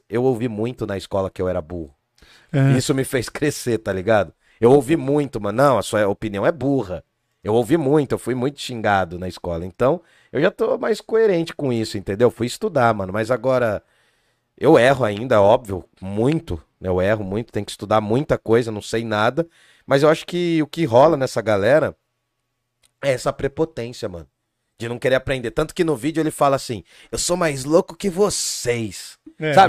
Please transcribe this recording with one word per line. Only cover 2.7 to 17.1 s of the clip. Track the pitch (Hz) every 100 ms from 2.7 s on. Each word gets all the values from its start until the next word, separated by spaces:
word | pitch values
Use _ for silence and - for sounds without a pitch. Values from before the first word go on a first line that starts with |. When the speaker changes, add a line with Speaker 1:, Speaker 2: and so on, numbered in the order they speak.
| 131
Speaker 1:
Isso | -
me | 135
fez | 131 131 110
crescer, | - 147 - - 113
tá | -
ligado? | 95 92 107 85 - _ -
Eu | 113
ouvi | 143 123 165
muito, | 131 147 143 113
mano, | 104 107
"Não, | 143 120
a |
sua | 95 107 104
opinião | 101 110 98 123
é |
burra." | 175 131 139 98 85 - _ _ _
Eu | -
ouvi | 110 110 165
muito, | 135 156 131
eu | 107
fui | - 127
muito | 127 139
xingado | - 120 107 101 90 87
na | 92
escola. | - 90 82 90
Então, | - 120 175 _ _ _
eu | 123
já | 175
tô | - 220 240
mais | 254 208
coerente | - 226 220 175 165 -
com | 143
isso, | 117 110 107
entendeu? | 92 98 120
Fui | - 120
estudar, | - 214 151 120
mano, | 107 95
mas | 101 110
agora | 123 120 127 117 98 _ _ _ _ _ _ _ -
eu | 127 156
erro | 120 135 117
ainda, | 101 127 113
óbvio, | 101 123 113 95 - -
muito. | 92 101 120 160 - 82 - _
Eu | 90 90
erro | 95